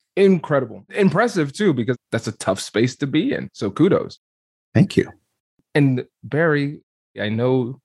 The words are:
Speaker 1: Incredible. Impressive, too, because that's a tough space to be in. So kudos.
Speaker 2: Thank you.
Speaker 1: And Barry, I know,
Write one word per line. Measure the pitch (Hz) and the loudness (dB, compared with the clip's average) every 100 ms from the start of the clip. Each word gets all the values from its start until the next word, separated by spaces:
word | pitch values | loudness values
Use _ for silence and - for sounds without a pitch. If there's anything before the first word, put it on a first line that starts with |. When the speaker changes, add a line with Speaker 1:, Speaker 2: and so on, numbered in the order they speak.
| _ | _
Speaker 1:
Incredible. | - 196 180 - 143 120 107 - | 2 4 4 2 -2 -2 -10 -8
Impressive, | - 190 160 240 190 143 | 2 2 2 0 0 -4
too, | 135 208 | 0 0
because | 123 113 120 _ | 0 -2 -4 _
that's | 117 117 | -6 -6
a | - | -6
tough | - 98 | -4 -4
space | - 104 123 | -2 0 0
to | - 139 | 0 -4
be | 147 214 | -2 -2
in. | - 65 | -4 -8
So | - 101 | -8 -4
kudos. | 98 180 147 - - _ _ _ _ _ | 2 2 2 -4 -14 _ _ _ _ _
Speaker 2:
Thank | - - - | 2 2 0
you. | - - _ _ _ _ _ | -2 -6 _ _ _ _ _
Speaker 1:
And | 156 139 127 - _ | 0 2 0 -6 _
Barry, | - 139 170 147 143 160 _ _ _ - | -6 -2 0 0 -2 -8 _ _ _ -8
I | 104 | -4
know, | 110 127 131 120 131 | -2 0 0 -2 -8